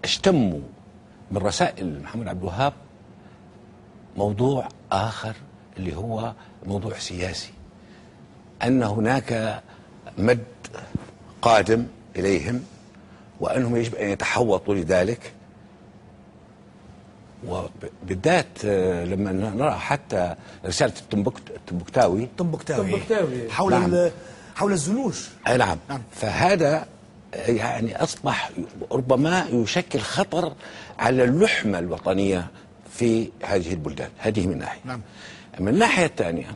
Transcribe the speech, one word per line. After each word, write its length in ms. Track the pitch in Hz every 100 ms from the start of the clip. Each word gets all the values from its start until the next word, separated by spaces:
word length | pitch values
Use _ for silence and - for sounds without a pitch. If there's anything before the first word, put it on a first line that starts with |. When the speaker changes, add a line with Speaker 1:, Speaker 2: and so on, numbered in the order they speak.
Speaker 1:
اشتموا 560 | - - 196 175 107 78 69 - - - - - -
من 60 | 101
رسائل 640 | 98 - 175 - 95 73
محمد 260 | 71 113 110
عبد 140 | 92
الوهاب 320 | 92 90 139 143 - - - - - - - - - - - - - -
موضوع 500 | 104 101 127 139 - - -
آخر 440 | 98 110 107 110 110 - - - -
اللي 180 | 92 78
هو 380 | 113 110 113 113 - - -
موضوع 340 | 101 104 98
سياسي، 520 | - 90 92 87 - - - - - - - - - - - -
أن 200 | 117 131
هناك 760 | 113 104 110 135 - 117 110 107 - - - - - -
مد 260 | 107 123 113 - - - - - - - - -
قادم 440 | 117 110 98 113 120 - - -
إليهم 480 | 95 95 76 123 135 - - - - - - -
وأنهم 360 | - - 123 117
يجب 200 | 117 -
أن 140 | 104
يتحوطوا 680 | 98 - - 120 95 - 101
لذلك. 580 | 82 92 92 117 - - - - - - - - - - - - - - - - - - - - - - -
وبالذات، 1160 | 92 87 - - - 92 92 147 175 - - 104
آه، 400 | 101 92 87 87
لما 260 | 95 101
ن-، 260 | 95 107 101
نرى 140 | 147
حتى 640 | 90 - 143 - 101 90 87 - - 92
رسالة 280 | 92 135 -
التنبكت-، 520 | - 104 101 - - -
التنبكتاوي. 720 | - 90 85 135 110 92 123 -
Speaker 2:
تنبكتاوي. 540 | 175 156 - 139 190
Speaker 3:
تنبكتاوي. 580 | 196 - 220 165 127 117
Speaker 2:
حول 220 | - 190
Speaker 1:
نعم. 220 | 180 180
Speaker 2:
ال-، 180 | 175 175 165 - - - -
حول 160 | 202
الزنوج. 440 | 190 143 226 262 - - - -
Speaker 1:
أي 100 | 127
نعم. 200 | 107 80 -
Speaker 2:
نعم. 120 | 139 113
Speaker 1:
فهذا 760 | - 110 92 160 196 151 156 160 - - - -
يعني 720 | - - 117 113 120 113 -
أصبح 480 | - - 147 - - - 85 - -
ربما 540 | 127 127 127 151 185 165
يشكل 480 | 120 110 175 175 143
خطر 540 | 107 - 196 156 170 - - - - -
على 240 | 117 127
اللحمة 560 | 123 143 214 - 110 95
الوطنية 680 | 87 82 - 95 98 92 87 - - - -
في 380 | - 120 113 113 -
هذه 280 | - 98 85
البلدان، 380 | 90 76 71 76 -
هذه 300 | - 104 90
من 100 | 73
ناحية. 220 | - - 127
Speaker 2:
نعم. 160 | 127 - - - - - -
Speaker 1:
من 80 | 95
الناحية 380 | 143 226 190 165
الثانية 420 | - 95 85 65